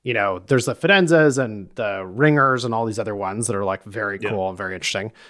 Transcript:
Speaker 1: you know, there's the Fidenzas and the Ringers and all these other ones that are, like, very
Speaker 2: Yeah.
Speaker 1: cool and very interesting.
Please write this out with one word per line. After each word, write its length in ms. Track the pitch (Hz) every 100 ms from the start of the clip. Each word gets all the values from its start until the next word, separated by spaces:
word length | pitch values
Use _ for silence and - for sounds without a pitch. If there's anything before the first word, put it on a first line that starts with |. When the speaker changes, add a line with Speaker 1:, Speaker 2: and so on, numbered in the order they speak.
Speaker 1:
you 100 | 127
know, 300 | 117 101 90 90
there's 200 | 131 123
the 80 |
Fidenzas 680 | 120 165 196 170 165 151 131
and 280 | 120 104 92
the 300 | - 107 98
Ringers 600 | 92 104 151 147 135 127
and 100 | 120
all 100 | 113
these 140 | 113 107
other 180 | 110 101
ones 300 | 95 107 110
that 100 | 98
are, 80 |
like, 200 | 98 98
very 340 | 104 107 104 98
Speaker 2:
Yeah. 100 | 104
Speaker 1:
cool 200 | 104 95
and 80 | 92
very 160 | 95
interesting. 360 | 92 - 98 110 -